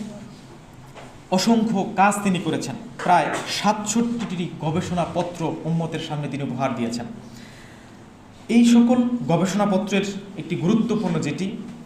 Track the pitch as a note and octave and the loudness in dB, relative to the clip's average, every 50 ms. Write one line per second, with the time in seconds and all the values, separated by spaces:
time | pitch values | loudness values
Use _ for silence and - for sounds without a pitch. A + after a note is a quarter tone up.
0 | - - - - - - - - - - - - - - - - - - - - | -8 -10 -14 -16 -16 -18 -18 -20 -20 -20 -20 -20 -20 -20 -20 -20 -20 -20 -20 -18
1 | - - - - - - F3+ F#3+ - A3+ A#3 A3 G#3 - F3 G3 F3+ - - F3+ | -18 -18 -20 -16 -6 0 0 2 4 4 4 4 4 2 0 0 -2 -2 2 4
2 | F#3+ G#3 G3+ - - G3 F#3 E3+ - D#3+ C#3 C3+ - - B2+ - - - - - | 4 4 4 2 0 0 0 0 0 -2 -2 -2 -4 -6 -10 -10 -12 -14 -12 -4
3 | - F3 F3+ E3+ D3 C#3 - - - - - - - G3+ G#3 G#3 G#3 - - A#3 | 2 4 4 4 4 2 -2 -6 -6 -6 -6 0 0 0 0 0 -2 -2 0 0
4 | A#3+ A#3+ A#3 A#3 G#3 E3+ F3+ E3+ F3+ - - - D3 D#3+ D#3 F3+ - - F3 F3 | 0 0 -2 -4 -6 -6 -4 -4 -6 -6 -6 -6 -4 -2 -2 -2 -2 -2 -2 -2
5 | D#3+ - E3 E3+ F3 F3 - - E3 D#3+ D#3+ D#3+ - D#3 E3 E3 E3 D#3+ E3 D3+ | -2 -2 -2 -4 -4 -4 -4 -4 -4 -4 -4 -4 -4 -2 -2 -2 -2 -2 -4 -6
6 | - - D#3 D3 C#3+ C3 C#3+ C#3 C#3+ A#2+ A#2 A#2+ C#3 C3 A#2+ A#2 A#2+ A#2 - - | -6 -6 -6 -6 -6 -4 -6 -6 -6 -4 -4 -2 -2 -2 -2 -2 -4 -4 -4 -6
7 | - - - - - - - - - - - - - - - - - - - - | -8 -10 -12 -14 -16 -18 -18 -18 -20 -20 -20 -20 -20 -20 -20 -20 -20 -20 -20 -20
8 | - - - - - - - - - - A3 A#3+ A#3+ A#3 A#3+ A#3 A#3+ A#3+ B3+ B3 | -20 -20 -20 -20 -20 -20 -20 -12 -4 2 4 6 8 8 8 8 8 8 6 4
9 | A#3+ - - - - - E3 E3+ F#3 F#3+ - G#3 G#3 - F#3 F#3 - - G3+ G3 | 4 2 0 -2 0 2 2 2 2 2 2 2 2 2 2 0 0 0 0 0
10 | - - - - - - - D#3+ D3+ - F3+ - D3 F3 A3+ A3+ - - G#3 - | 0 0 -6 -8 -10 -12 -12 -10 -8 -6 -4 -2 2 2 2 4 2 2 0 0
11 | - F3+ E3+ D#3+ C3+ D3 D3 - F#3 G3 A#3 - - - - - - | 0 0 0 0 -2 -2 -4 -4 -4 -6 -6 -8 -12 -12 -14 -16 -18